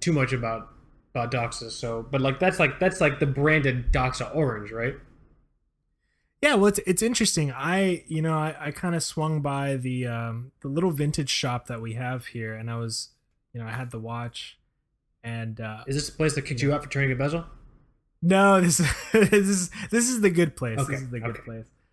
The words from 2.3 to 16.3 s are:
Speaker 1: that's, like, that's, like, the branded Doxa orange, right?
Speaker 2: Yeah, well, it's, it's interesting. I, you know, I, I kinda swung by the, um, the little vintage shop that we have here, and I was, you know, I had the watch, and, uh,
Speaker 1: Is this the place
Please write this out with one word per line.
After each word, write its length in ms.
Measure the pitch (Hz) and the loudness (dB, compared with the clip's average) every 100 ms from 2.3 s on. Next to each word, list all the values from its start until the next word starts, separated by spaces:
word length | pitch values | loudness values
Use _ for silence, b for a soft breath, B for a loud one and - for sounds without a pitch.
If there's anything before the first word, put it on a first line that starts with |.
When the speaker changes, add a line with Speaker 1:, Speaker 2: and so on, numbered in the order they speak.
| 131 | 2
Speaker 1:
that's, 200 | 185 185 | 2 4
like, 180 | 151 - | 2 2
that's, 220 | 185 180 | 0 2
like, 180 | 151 131 | 2 2
the 80 | 143 | 0
branded 640 | 131 147 156 135 123 117 | 2 2 4 2 0 2
Doxa 420 | 139 127 - 113 | 2 0 -2 -4
orange, 360 | 151 143 110 104 | 0 0 -2 -8
right? 240 | 113 120 139 - _ _ _ _ _ _ _ _ _ _ _ _ _ | -6 -4 -6 -14 _ _ _ _ _ _ _ _ _ _ _ _ _
Speaker 2:
Yeah, 120 | - | 4
well, 140 | 233 202 | 6 4
it's, 100 | 196 - | 4 0
it's 160 | 180 | 2
interesting. 480 | 226 247 214 - 147 | 2 2 2 2 0
I, 520 | 127 147 190 190 175 - | -2 0 2 2 0 -4
you 160 | 160 | -2
know, 100 | 160 | 0
I, 200 | 156 156 - | 0 -2 -4
I 120 | 147 | -8
kinda 280 | - 180 170 | -6 -2 -2
swung 420 | - - 156 156 | -2 -2 -2 0
by 340 | 143 139 139 135 | -2 -2 -2 -2
the, 300 | 127 127 123 | -2 -4 -4
um, 460 | 117 117 113 127 _ | -4 -6 -8 -10 _
the 60 | 139 | -6
little 220 | 143 185 | 0 0
vintage 380 | 143 151 160 143 | 0 0 0 -2
shop 380 | - 131 123 - | -2 -2 -4 -6
that 160 | 120 | -8
we 120 | 113 | -8
have 320 | 113 127 127 - | -6 -6 -6 -8
here, 280 | 120 110 | -8 -8
and 160 | 110 113 | -8 -6
I 60 | 117 | -6
was, 340 | 117 110 - _ _ _ _ | -6 -6 -10 _ _ _ _
you 80 | 120 | -12
know, 60 | 117 | -8
I 60 | |
had 180 | 120 123 | -8 -8
the 80 | 117 | -10
watch, 580 | 113 117 120 - - - _ _ _ _ _ _ | -8 -8 -8 -10 -14 -18 _ _ _ _ _ _
and, 360 | 117 117 113 110 | -10 -6 -6 -8
uh, 220 | 110 107 127 | -10 -8 -4
Speaker 1:
Is 100 | 139 | -4
this 100 | 139 | -4
the 80 | - | 0
place 180 | 156 | 0